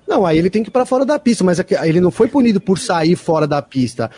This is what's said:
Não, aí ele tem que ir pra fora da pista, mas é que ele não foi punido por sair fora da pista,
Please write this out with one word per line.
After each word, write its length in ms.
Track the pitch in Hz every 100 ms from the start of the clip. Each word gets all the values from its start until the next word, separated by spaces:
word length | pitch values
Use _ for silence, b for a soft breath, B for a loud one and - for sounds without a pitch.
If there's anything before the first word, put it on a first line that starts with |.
| -
Não, 160 | 330
aí 140 | 185 160
ele 100 | 180
tem 140 | 214
que 80 | 220
ir 20 |
pra 140 | 254 247
fora 180 | 254
da 140 | 269 294
pista, 240 | 269 233
mas 160 | 185 175
é 60 |
que 100 | 185
ele 260 | 175 160 160
não 120 | 180
foi 160 | - 226
punido 320 | 294 240 196
por 180 | - 190
sair 380 | - 175 160 175
fora 280 | - 160
da 160 | 151 147
pista, 480 | - 131 123 - 113